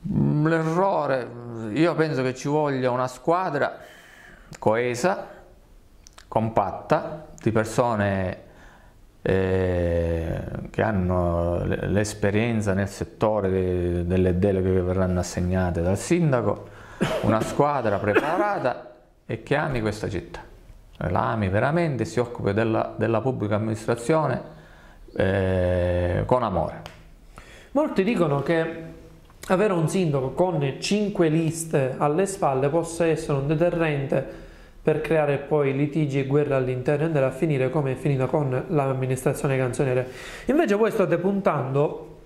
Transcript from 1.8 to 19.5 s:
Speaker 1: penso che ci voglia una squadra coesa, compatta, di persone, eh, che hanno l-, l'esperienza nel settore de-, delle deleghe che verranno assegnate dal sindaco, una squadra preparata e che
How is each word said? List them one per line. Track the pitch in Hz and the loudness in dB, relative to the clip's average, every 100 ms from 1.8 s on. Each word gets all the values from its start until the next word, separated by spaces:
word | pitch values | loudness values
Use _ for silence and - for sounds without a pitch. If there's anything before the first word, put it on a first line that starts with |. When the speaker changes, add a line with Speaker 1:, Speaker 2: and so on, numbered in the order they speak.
| 170 151 | 2 2
Speaker 1:
penso | 156 135 | 0 2
che | 131 | -2
ci | 127 143 | -2 -2
voglia | 147 147 135 127 | 0 0 0 0
una | 123 127 | 0 -2
squadra | - - 170 185 143 127 - - - - - - - - - | -4 0 0 0 0 -2 -4 -18 -20 -20 -20 -20 -20 -20 -2
coesa, | - 110 123 120 180 196 - - - - - - - - - - - | 0 2 0 0 0 -2 -6 -16 -20 -20 -20 -20 -20 -20 -20 -20 -4
compatta, | 113 110 110 95 - - 160 165 - - - | -2 0 0 -2 -4 0 0 0 -12 -16 -4
di | 120 | 0
persone, | 107 107 - 120 110 101 98 95 - - - - - - - - - | 0 0 0 0 2 0 0 -2 -6 -14 -20 -20 -20 -20 -20 -20 -6
eh, | - 95 95 95 92 90 87 85 85 82 82 95 - - - | 0 2 2 2 2 0 0 0 0 -2 -2 -6 -6 -10 -6
che | - | -2
hanno | 104 104 90 90 87 85 85 87 | 0 2 0 0 2 0 0 0
l-, | 92 - 98 | -2 -2 0
l'esperienza | 95 104 - 104 104 117 113 101 | 0 -2 0 0 2 0 0 0
nel | 95 98 | 0 -2
settore | - - - 110 107 95 | -6 -10 -2 0 2 2
de-, | 95 92 90 87 87 87 | 0 0 0 0 -2 0
delle | 92 92 87 | 2 2 4
deleghe | 101 95 92 | 2 2 2
che | 92 | 2
verranno | 90 92 92 90 | 2 0 0 0
assegnate | 87 - 90 92 90 85 | -2 -2 0 0 0 0
dal | 87 101 | 0 -2
sindaco, | - 170 160 127 107 - - - - - - - | 0 2 2 2 0 -4 -8 -20 -20 -6 -4 0
una | 117 110 | 2 0
squadra | - - 143 143 110 98 | 0 0 2 2 0 0
preparata | 104 101 143 180 208 196 131 - - - - _ - | 2 2 2 0 0 0 -2 -4 -12 -20 -20 _ -10
e | 113 | -10
che | - | -2